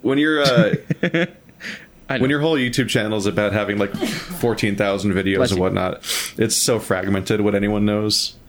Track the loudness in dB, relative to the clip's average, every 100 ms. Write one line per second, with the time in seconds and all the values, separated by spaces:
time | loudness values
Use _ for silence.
0 | 2 2 2 2 4 4 4 0 -4 -4
1 | 0 0 -2 -6 -20 -16 -14 -14 -18 -20
2 | -8 -2 0 2 0 0 0 -2 0 0
3 | 0 0 0 0 0 0 -2 0 -2 -2
4 | -4 -6 -10 -2 -2 0 -2 0 0 0
5 | 0 0 0 0 0 2 0 0 -2 -6
6 | -6 -6 -6 -2 0 0 0 0 0 -2
7 | 0 -2 0 0 2 2 0 2 2 0
8 | 0 -2 -4 -10